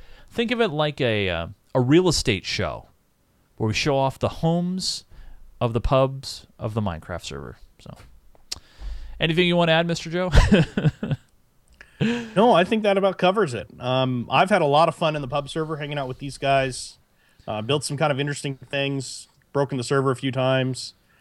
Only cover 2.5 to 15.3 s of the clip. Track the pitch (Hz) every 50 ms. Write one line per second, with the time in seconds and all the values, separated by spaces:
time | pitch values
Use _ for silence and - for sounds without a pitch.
2.5 | - - 98 78 60 53 - - _ _ _ _ _ _ _ _ _ _ _ _
3.5 | _ - 110 110 107 - - 156 139 135 135 135 - - - - - - - 165
4.5 | 170 175 175 180 185 185 180 - - - - _ - - - - - - - -
5.5 | - - 123 120 113 120 - - 139 131 135 135 135 135 135 - - - - -
6.5 | _ - - 110 107 117 104 101 82 80 - - 90 82 - - 69 69 69 60
7.5 | - - - - _ _ - - - - - - - - - - - - - -
8.5 | - - - _ _ - - - - - - - - - 160 160 160 170 180 175
9.5 | 175 175 170 165 160 160 170 170 170 - - 165 160 180 185 175 147 - - -
10.5 | 208 180 151 - - - - 151 - - - 147 143 - _ _ _ _ _ _
11.5 | _ _ _ _ _ - - _ _ - - 226 240 240 233 226 - 175 220 247
12.5 | 214 165 185 180 233 220 208 202 196 196 190 196 185 - - 180 190 220 202 147
13.5 | 120 104 - - - - 123 123 127 131 131 131 127 123 110 - - 143 185 190
14.5 | 214 185 160 143 139 151 165 165 - - 175 156 156 147 143 127